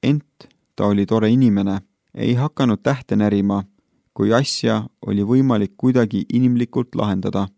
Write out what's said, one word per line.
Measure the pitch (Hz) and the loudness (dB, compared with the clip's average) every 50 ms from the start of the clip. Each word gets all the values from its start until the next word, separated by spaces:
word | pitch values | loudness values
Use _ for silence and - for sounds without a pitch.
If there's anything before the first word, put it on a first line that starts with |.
| - | 0
ent | 120 147 147 - _ _ _ - _ _ _ _ _ _ | 0 0 0 -2 _ _ _ -20 _ _ _ _ _ _
ta | - 107 | -2 0
oli | 101 101 101 101 | 0 2 0 0
tore | 90 110 113 110 107 | 0 0 0 2 2
inimene, | 117 131 135 117 101 101 95 98 95 98 - _ _ _ _ _ _ | 2 4 4 4 2 2 0 -2 -4 -6 -8 _ _ _ _ _ _
ei | 117 113 117 120 | -6 -2 -2 0
hakanud | 123 135 151 _ - 139 120 107 98 _ | 0 -2 -4 _ -2 0 0 0 0 _
tähte | 127 139 131 - - - | -2 -4 -4 -4 -4 -2
närima, | 104 104 104 104 101 98 101 101 101 98 - _ _ _ _ _ _ _ _ _ | 0 2 2 2 0 0 0 -2 -2 -4 -8 _ _ _ _ _ _ _ _ _
kui | - 98 104 113 | -2 0 2 2
asja | 120 139 - - - - 117 110 107 107 123 _ _ - | 2 0 0 -4 -4 -2 -2 -2 -2 -4 -8 _ _ -8
oli | - 101 101 101 | -4 -2 -2 0
võimalik | 104 123 131 135 135 120 107 101 95 _ | 2 2 2 2 2 2 0 0 -2 _
kuidagi | _ - 127 127 127 117 104 - 101 - _ - | _ 0 2 2 2 0 0 -2 -4 -4 _ 0
inimlikult | 120 127 127 123 120 120 - - 131 123 _ - | 0 2 2 2 0 -2 -2 -4 -6 -6 _ -4
lahendada. | 123 110 104 98 95 92 98 95 98 98 95 _ | -4 -2 -2 -2 -2 -4 -4 -4 -4 -4 -4 _